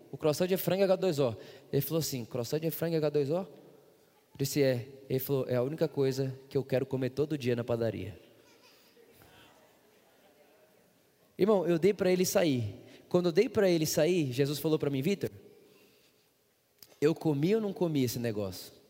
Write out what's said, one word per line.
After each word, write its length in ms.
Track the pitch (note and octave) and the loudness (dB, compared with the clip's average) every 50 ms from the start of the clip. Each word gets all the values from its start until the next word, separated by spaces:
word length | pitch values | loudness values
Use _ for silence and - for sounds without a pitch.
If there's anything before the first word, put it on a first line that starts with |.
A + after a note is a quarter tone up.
| - - | -18 -18
o 60 | - | -8
croissant 320 | - - D#3 D3 - F#3 F3+ | -2 0 0 2 2 2 0
de 80 | F#3+ | 0
frango 240 | F3 - E3+ F3 G3 | 0 0 0 2 2
e 40 | G3+ | 4
H 120 | F#3 F#3 | 2 2
dois 220 | F3 F3+ F#3 D3+ C#3 | 2 2 0 2 2
O. 180 | C#3 A#2 G#2 - - - - - - - | 0 0 0 -4 -10 -18 -20 -20 -10 -4
Ele 120 | - C#3+ | -2 -2
falou 160 | C#3 - D#3 E3 | -2 0 -2 -2
assim, 260 | C#3 - C#3 B2 A2+ | -2 -2 -4 -6 -8
"Croissant 340 | - - A#2+ A#2+ - D3 D#3 | -6 -6 -6 -4 -4 -4 -4
de 120 | D#3+ D#3+ | -4 -4
frango 240 | - - D#3+ E3+ E3 | -4 -4 -4 -2 0
e 20 | |
H 140 | D#3 D3+ D3 | 0 0 0
dois 200 | C#3+ D3 C#3 C3 | 0 0 0 0
O?" 100 | D#3+ F#3 | 0 -2
Eu 60 | F#3+ - - - - - - - - _ _ _ _ _ _ _ _ _ - - | -4 -6 -12 -20 -20 -20 -20 -20 -20 _ _ _ _ _ _ _ _ _ -8 -6
disse, 240 | C#3 C#3 - D3+ | -4 -2 0 2
"É." 260 | C#3 C3 B2+ A#2+ A2+ - - - - - | 2 2 2 0 -4 -8 -14 -16 -8 -6
Ele 80 | C3 C3 | -4 -4
falou, 260 | - - C#3+ C3 B2 | -2 -2 -2 -2 -2
"É 100 | - B2 | -2 -2
a 60 | B2 | -2
única 240 | B2 C#3 D#3 D#3+ E3 | -2 -2 -2 -2 -4
coisa 480 | D#3 - C#3+ C3+ C3+ B2 C3 C3+ C3 B2+ - - - | -2 0 0 0 0 0 -2 -4 -6 -6 -10 -10 -6
que 80 | - | -4
eu 80 | C#3 - | -4 -2
quero 220 | - C3 B2+ C3+ | -2 -2 -2 -2
comer 240 | - C3+ C3 C3 B2 | -2 -2 -2 -4 -2
todo 260 | - - D3+ D3+ D#3 | -2 -2 -2 -2 -4
dia 180 | C#3+ A#2+ B2 A#2+ | -4 -2 -2 -2
na 80 | A#2+ | -2
padaria." 560 | A#2 B2 A#2+ A#2 A#2 A2 G2+ G2 F#2 G2 F2+ - - - - - _ _ - _ - - - _ _ _ _ - - - - - - - - - - - - - - _ _ _ _ _ _ _ _ _ _ _ _ _ _ _ _ _ _ _ _ _ _ _ _ _ _ _ _ _ _ _ _ _ _ | -2 -2 -2 -2 -2 -2 -4 -4 -8 -10 -12 -16 -20 -20 -20 -20 _ _ -20 _ -20 -20 -20 _ _ _ _ -20 -20 -20 -20 -20 -20 -20 -20 -20 -20 -20 -20 -20 -20 _ _ _ _ _ _ _ _ _ _ _ _ _ _ _ _ _ _ _ _ _ _ _ _ _ _ _ _ _ _ _ _ _ _
Irmão, 300 | - F#3 G#3+ G#3+ F#3+ D#3+ | 2 4 4 4 4 4
eu 120 | E3+ F3 D#3 | 2 2 4
dei 140 | D#3 G3+ | 4 2
pra 180 | G3+ - G3 F3+ | 4 4 2 2
ele 140 | F3+ F3+ F#3 | 2 2 2
sair. 580 | - - G3 F3+ D#3 C3 B2 A2 G2+ - - - - - - - - | 2 2 2 2 2 2 2 0 -4 -6 -10 -16 -20 -20 -20 -4 0
Quando 160 | - F3+ F3+ | 0 2 2
eu 60 | F3 | 4
dei 140 | D#3 F3+ A#3 | 4 4 2
pra 220 | C4+ - A3 G3 F#3 | 2 2 2 4 4
ele 160 | F3 E3 D#3 | 4 2 2
sair, 480 | D3+ - F3 D3+ E3+ F#3 F3 D3 C3 | 0 2 2 2 4 4 2 2 0
Jesus 260 | A#2 C3 C#3 C#3 D3+ C#3+ | 0 0 0 0 0 -2
falou 200 | - D#3+ D#3+ D3+ | 0 0 0 0
pra 100 | D3+ C#3+ | 0 0
mim, 140 | C#3 C3+ | -2 0
"Vitor, 280 | C3 G3+ G3+ - - - - - - - - - - - - - - _ _ _ _ _ _ _ _ _ _ _ _ _ _ _ _ _ _ _ - - - _ | 0 0 0 0 -2 -6 -8 -10 -20 -20 -20 -20 -20 -20 -20 -20 -20 _ _ _ _ _ _ _ _ _ _ _ _ _ _ _ _ _ _ _ -20 -20 -4 _
eu 160 | C#3+ D#3 D#3+ | 0 0 0
comi 400 | - - D#3+ D3 C#3 D3+ F3+ G#3+ | 0 0 -2 0 2 2 2 2
ou 60 | A3+ | 0
não 140 | G#3+ G3+ - | 0 -4 -4
comi 300 | - F3+ E3+ D3+ C#3 B2+ | -2 -2 0 0 0 0
esse 140 | A#2 - B2 | 0 -2 -2
negócio?" 540 | A#2 A#2 G#2+ G#2 G2+ F#2+ F#2 - - - - - - _ | -4 -4 -4 -4 -4 -6 -8 -10 -14 -18 -20 -20 -20 _